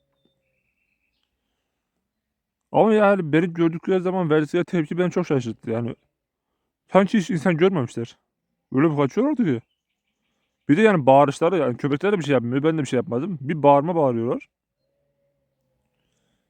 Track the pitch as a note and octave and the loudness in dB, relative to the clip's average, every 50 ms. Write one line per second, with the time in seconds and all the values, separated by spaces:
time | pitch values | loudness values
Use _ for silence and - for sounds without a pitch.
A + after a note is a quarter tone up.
0 | _ _ _ _ _ _ _ _ _ _ _ _ _ _ _ _ _ _ _ _ | _ _ _ _ _ _ _ _ _ _ _ _ _ _ _ _ _ _ _ _
1 | _ _ _ _ _ _ _ _ _ _ _ _ _ _ _ _ _ _ _ _ | _ _ _ _ _ _ _ _ _ _ _ _ _ _ _ _ _ _ _ _
2 | _ _ _ _ _ _ _ _ _ _ _ _ _ _ - D3 F#3 A3 G#3+ G#3+ | _ _ _ _ _ _ _ _ _ _ _ _ _ _ 0 2 2 4 4 4
3 | G#3 G3 G3+ F#3+ E3+ D3 C#3+ D#3+ F3+ F3 E3+ E3 E3+ E3 E3 E3+ - - F#3+ F#3 | 4 2 2 0 -2 0 0 0 0 -2 -2 -2 -2 -2 -2 -4 -4 -2 -2 -2
4 | F3 F#3 F#3 F#3+ F3 D3+ D#3 D#3 D3+ - - F3 E3+ - - F3 D3+ - F3 E3+ | -2 -2 -4 -2 0 0 0 0 0 0 -2 -4 -4 -2 -2 -4 -4 -2 -4 -4
5 | F3+ F3 - F#3 F3 - D#3 C3 A2+ A2+ G#2+ - - A#2 A2+ A#2 A#2 A#2 - - | -4 -2 -2 -4 -2 -2 -2 -2 -2 -4 -10 -10 -8 -8 -6 -6 -6 -8 -10 -14
6 | _ _ _ _ _ _ _ _ _ _ _ _ _ _ _ _ _ _ - F#3+ | _ _ _ _ _ _ _ _ _ _ _ _ _ _ _ _ _ _ 2 2
7 | G3+ - - G#3+ D#3+ - G3 D#3 - F#3+ E3+ D3+ F3 F#3+ F#3+ D#3 A#2+ - - A#2 | 2 4 0 -2 -2 -2 -6 -2 -2 -2 2 2 2 2 2 0 -4 -4 -6 -10
8 | A#2 - - _ _ _ _ _ _ _ _ _ _ _ C3 C3 D3+ E3+ D3 C#3+ | -10 -10 -14 _ _ _ _ _ _ _ _ _ _ _ 0 2 2 2 2 0
9 | C#3+ B2+ - G3+ B3+ D4 D4+ A#3+ A#3 D#3+ B2 A2+ - _ _ _ _ _ _ _ | -2 0 0 -2 -2 -2 -2 -2 -2 -2 -2 -4 -6 _ _ _ _ _ _ _
10 | _ _ _ _ _ _ _ _ _ _ _ _ _ - C#3+ F#3 A3 A3 G3 D#3+ | _ _ _ _ _ _ _ _ _ _ _ _ _ 0 2 4 4 4 4 4
11 | B2+ C3 C3+ C#3 C#3+ C#3 C3+ - D#3+ F3 F#3+ E3+ C#3 B2+ A#2 - - C#3 C#3+ C#3+ | 4 6 6 6 6 4 2 -2 -2 0 0 0 -2 -2 -2 -4 -4 -4 -4 -2
12 | - G3+ G#3 F3+ C3+ C#3+ C#3 B2 A#2 A#2+ B2+ C#3 C#3+ D#3+ D#3+ D#3 C3+ - C3+ B2 | -2 -2 -2 -2 -2 -2 -2 -2 0 -2 -4 0 0 0 -2 -2 -4 -2 -4 -4
13 | - - A#2 B2 D3+ G#3 F3+ C3+ B2+ C#3 E3 D3+ C#3 C#3+ C#3+ C#3+ C#3+ F3 F3+ E3 | -4 -2 -6 -6 -6 -6 -8 -10 -8 -8 -6 2 4 4 4 4 2 0 -2 0
14 | D3 C3 A#2+ A2+ A2+ B2 E3+ C#4+ - _ _ _ _ _ _ _ _ _ _ _ | 0 0 0 -2 -4 -4 -6 -8 -10 _ _ _ _ _ _ _ _ _ _ _
15 | _ _ _ _ _ _ _ _ _ _ _ _ _ _ _ _ _ _ _ _ | _ _ _ _ _ _ _ _ _ _ _ _ _ _ _ _ _ _ _ _
16 | _ _ _ _ _ _ _ _ _ | _ _ _ _ _ _ _ _ _